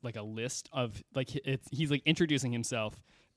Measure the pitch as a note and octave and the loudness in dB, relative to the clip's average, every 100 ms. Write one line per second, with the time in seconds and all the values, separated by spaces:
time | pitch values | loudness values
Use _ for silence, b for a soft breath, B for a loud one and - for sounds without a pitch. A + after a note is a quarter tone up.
0 | B2 A2+ G#2+ A2 A#2+ - - C#3+ A#2+ G#2 | -8 -6 -6 -4 -4 -6 -6 -2 -2 -4
1 | - C#3 C3 D3 - C3 - B2 D3+ C#3+ | -6 -4 -2 -2 -2 -2 -2 0 2 2
2 | D#3 D#3+ E3 C#3 C3 A#2+ A#2+ A#2 G#2+ - | 4 4 4 4 2 0 0 -2 -2 -6
3 | - _ _ | -16 _ _